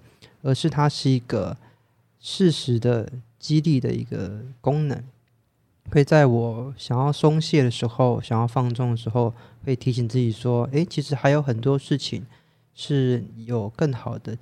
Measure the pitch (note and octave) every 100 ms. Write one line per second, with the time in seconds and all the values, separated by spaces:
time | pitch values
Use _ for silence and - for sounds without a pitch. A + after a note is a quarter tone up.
0 | - _ - _ C#3+ C3 E3 C#3+ D3 -
1 | C3+ B2+ - A2+ - - - _ _ _
2 | _ _ - - F#3 C#3+ - A#2 A#2+ A#2
3 | G#2+ B2+ - _ - D#3 D#3 C3+ C3 A#2
4 | A#2 G#2+ F#2+ G#2+ B2+ - C3+ D3 D3+ A#2+
5 | B2+ - _ _ _ _ _ _ - D3
6 | C#3+ D#3 C#3 A#2 A#2 A2+ C3 C3 - B2
7 | C3+ D3 D#3 D#3 D#3+ D#3 B2 - A#2+ -
8 | B2+ A2+ - A2+ A#2 C3+ B2 A#2 B2 A2+
9 | A2+ A#2+ A#2 A2+ - - - B2+ C3 B2
10 | A#2 B2+ A#2+ G#2 B2 A#2+ B2+ C#3+ F3 -
11 | C#3 C3+ C#3 D3 C3+ A2+ B2 C#3 - C#3+
12 | - A2+ B2 _ _ _ _ - - C#3+
13 | B2+ A#2+ - A2+ A2+ A#2+ G#2 - D#3+ A#2
14 | A#2+ A2+ - A#2